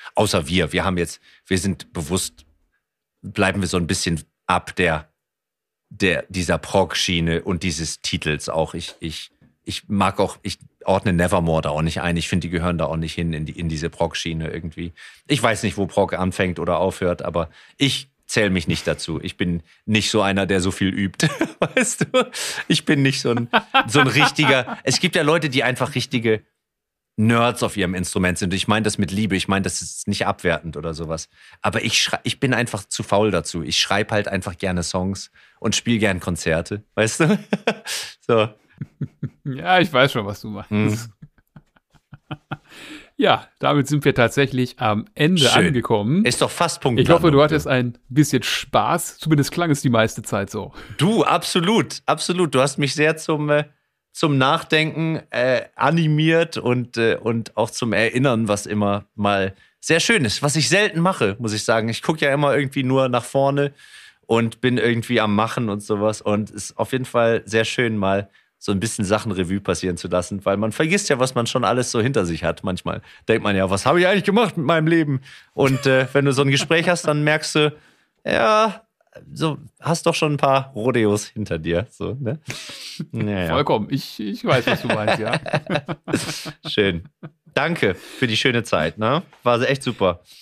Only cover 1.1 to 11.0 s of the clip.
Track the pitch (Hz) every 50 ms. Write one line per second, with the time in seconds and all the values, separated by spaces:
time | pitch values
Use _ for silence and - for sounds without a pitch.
1.1 | - - _ _ _ _ _ - 95 90 82 98 85 - - _ - 90 78 73
2.1 | 92 92 - - _ - - _ _ _ _ _ _ _ _ _ _ _ _ _
3.1 | _ _ - 98 - 104 95 95 95 101 92 80 - 92 85 78 95 - - 92
4.1 | 85 76 - _ _ _ - - 90 90 - - - - 90 85 80 76 76 _
5.1 | _ _ _ _ _ _ _ _ _ _ _ _ _ _ _ _ 110 - 104 92
6.1 | 80 65 - - 95 92 87 85 85 80 - - - 98 92 - - - - -
7.1 | 90 82 82 82 82 85 - 98 92 80 - 90 78 82 80 73 - - - -
8.1 | - 80 - 80 76 71 - - - 80 80 - - 85 - - - - 87 80
9.1 | 76 - - - _ _ _ _ _ _ - - - - - - 104 98 95 95
10.1 | - - 98 90 - - - 101 - _ - - _ _ - 92 92 98